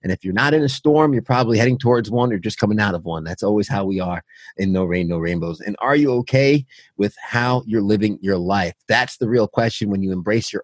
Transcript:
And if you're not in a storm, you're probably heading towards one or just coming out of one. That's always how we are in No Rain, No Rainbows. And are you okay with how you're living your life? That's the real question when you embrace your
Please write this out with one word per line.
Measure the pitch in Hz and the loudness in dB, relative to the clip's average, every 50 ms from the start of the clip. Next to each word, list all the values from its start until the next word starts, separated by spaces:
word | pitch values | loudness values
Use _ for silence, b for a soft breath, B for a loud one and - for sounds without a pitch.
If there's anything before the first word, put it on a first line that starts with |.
| - | -2
And | 95 | -4
if | 92 - - | -6 -4 -4
you're | 95 92 | -4 0
not | 110 131 147 151 | 0 2 2 2
in | 156 | 2
a | 147 135 | 2 0
storm, | 135 - _ 151 147 151 156 151 135 | -2 0 _ 2 4 4 4 4 2
you're | 117 - | 0 0
probably | - 127 123 127 113 117 | 0 2 2 2 2 4
heading | 107 113 131 127 127 | 4 4 2 2 2
towards | - 120 123 120 110 104 | 2 2 2 2 0 -2
one | 113 120 123 123 | 0 0 0 0
or | 110 | 0
just | 95 87 107 - - | -2 -4 -6 -2 0
coming | - 104 107 107 | 0 0 2 2
out | 104 101 92 | 2 0 0
of | 85 80 | -4 -6
one. | 87 82 80 78 | -6 -8 -6 -6
That's | 82 90 - | -8 -8 -2
always | - 98 107 107 101 | 0 0 2 2 0
how | - 127 101 98 | 0 -2 -2 -2
we | 95 98 92 | -2 -2 -2
are | 92 90 87 87 - B B B B B B | -4 -4 -6 -8 -10 B B B B B B
in | - 98 95 | -4 -2 0
No | 92 92 92 | 0 0 0
Rain, | 85 87 90 90 | 0 0 -2 0
No | 85 87 | -2 -2
Rainbows. | 82 82 85 87 85 82 85 82 - | -2 -2 -2 -2 -2 -4 -6 -8 -8
And | - 104 98 - | -8 -10 -8 -4
are | 113 127 143 | -2 0 2
you | 147 147 139 123 | 2 2 2 2
okay | 123 123 - - 131 139 139 147 147 135 b b b b b b | 0 -2 2 2 4 4 4 4 2 0 b b b b b b
with | - 101 104 - - | -2 -2 -2 -2 -8
how | - - 113 120 120 123 127 127 127 | -14 -4 -2 -2 0 2 0 0 -2
you're | 110 107 110 | -2 -2 0
living | 101 101 107 98 107 107 98 - | 2 2 0 2 2 -2 -2 -2
your | 92 98 98 | -2 -2 -2
life? | 90 87 90 101 101 92 85 - _ _ | -2 0 0 0 0 0 -2 -6 _ _
That's | - 110 120 127 123 - | 0 0 0 0 -2 -4
the | - 127 | -6 -2
real | 107 120 120 107 | 0 2 2 0
question | 101 - - 117 113 - - 110 101 | 2 0 -2 -2 -2 -2 -4 -4 -2
when | 98 98 98 | -2 -2 -2
you | 95 | -2
embrace | 92 92 85 104 107 117 - - - | -4 -4 -2 0 -2 0 -2 -4 -8
your | 98 | -8